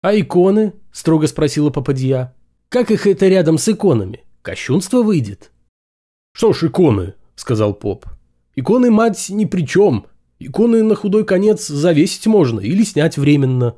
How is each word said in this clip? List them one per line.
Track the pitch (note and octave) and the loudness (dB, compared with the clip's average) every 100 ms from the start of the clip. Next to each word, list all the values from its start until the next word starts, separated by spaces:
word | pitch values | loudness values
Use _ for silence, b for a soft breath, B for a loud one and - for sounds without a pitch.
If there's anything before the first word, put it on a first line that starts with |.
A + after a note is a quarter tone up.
«А | F3+ G#3+ | 0 0
иконы?» | D3 F3+ F#3 G#3 G#3+ - - | 0 2 4 2 0 -6 -20
строго | - - D#3+ D3+ | -6 0 2 0
спросила | - D3+ - D3 | -2 -2 0 -2
попадья. | C#3+ C3 C3+ C3 C3 B2+ _ _ _ _ | -2 -4 -4 -2 -2 -4 _ _ _ _
«Как | B3 A#3+ | -4 0
их | G#3+ G#3 | 0 0
это | F#3+ F#3+ | 2 2
рядом | F#3+ D#3+ D#3+ | 4 2 0
с | - | 0
иконами? | G#3+ G3+ A#2+ F#2+ - - _ | 0 0 0 -4 -12 -20 _
Кощунство | - F#2 - D3+ F#3 B3+ | -14 -10 -2 -4 0 0
выйдет». | A3 F3 G#2+ G2+ - _ _ _ _ _ _ _ _ | 2 0 -4 -12 -20 _ _ _ _ _ _ _ _
«Что | - A3+ | -2 0
ж | - E3 | 0 -2
иконы?» | F3+ E3 G2 F2 - _ - | 2 2 2 -4 -12 _ -16
сказал | - G#2+ G#2 | -4 -2 0
поп. | G2+ G#2+ F#2+ - - _ _ _ - | -2 -8 -8 -14 -20 _ _ _ -6
Иконы, | B2+ A#3+ B3 | 0 2 4
мать, | A3 A3+ - - | 4 2 -2 -8
ни | G3+ G#3 | -4 -2
при | F#3 C#3 | -2 0
чем. | F3+ G3+ A2+ - _ _ _ | 2 2 0 -6 _ _ _
Иконы | - C3 A#3 A3+ | -10 -2 2 2
на | A3 G#3 | 2 0
худой | G#3 G#3+ G#3+ | 0 -2 0
конец | F#3+ G#3 G#3+ - | 0 2 0 -4
завесить | C#3+ E3+ D#3 F3+ - G#3+ | -2 0 2 0 0 0
можно | G#3+ C3+ A2 | 2 2 -2
или | G2 F#3 | -2 0
снять | A3+ - D#3+ - | 0 0 -2 0
временно. | C#3+ D3 C3 B2+ A#2+ | 0 2 2 0 -2